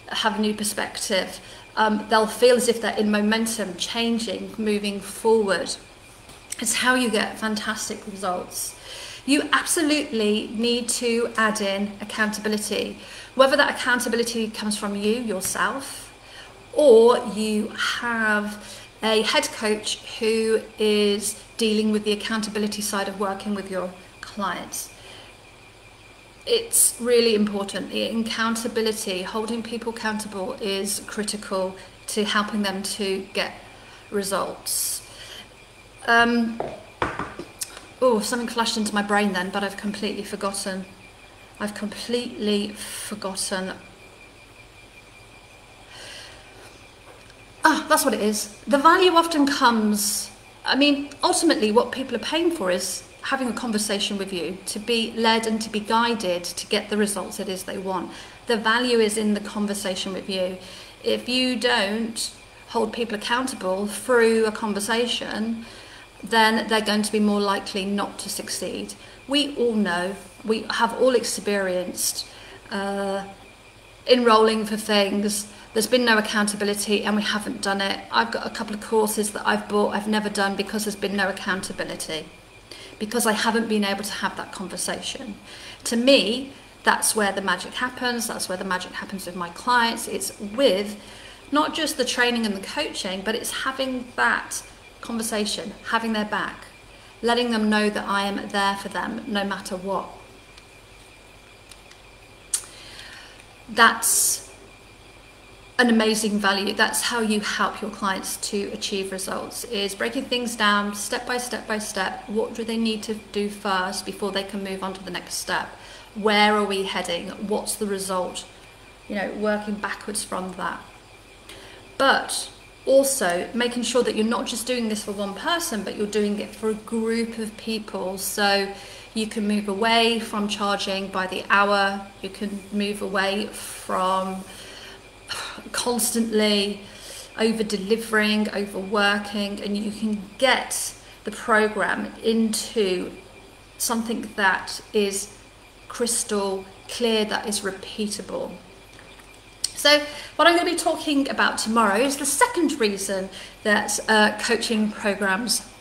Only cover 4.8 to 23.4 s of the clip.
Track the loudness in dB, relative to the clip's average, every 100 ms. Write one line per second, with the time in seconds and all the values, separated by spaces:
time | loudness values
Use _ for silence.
4.8 | 0 -6 -8 -2 4 4 4 2 0 -8
5.8 | -12 -20 -20 -20 -20 -20 -12 -6 -2 2
6.8 | 4 4 4 2 0 -2 -4 -2 -4 -4
7.8 | -6 -8 -10 -6 -4 -4 -6 -8 -8 -10
8.8 | -16 -14 -14 -6 2 2 4 0 0 2
9.8 | 2 2 0 0 2 2 0 -2 0 0
10.8 | 0 0 0 2 0 2 2 2 0 0
11.8 | -2 -6 -6 0 0 0 -2 -2 0 -2
12.8 | -2 -6 -14 -16 -2 4 6 6 4 2
13.8 | 2 2 2 0 0 -2 -4 -4 -4 -2
14.8 | -4 0 0 0 0 -4 -2 0 0 0
15.8 | -8 -14 -16 -20 -20 -20 -20 -20 -4 6
16.8 | 10 12 10 6 2 -2 0 0 0 -2
17.8 | -2 -2 -2 0 2 2 -2 -8 -12 -16
18.8 | -18 -2 2 4 4 2 2 0 0 0
19.8 | -2 -8 -8 -2 2 2 4 2 0 0
20.8 | 2 4 4 2 -2 -6 -10 0 2 4
21.8 | 4 2 2 -2 -2 -2 -2 -2 -2 -2
22.8 | -2 -2 -2 -2 -4 -4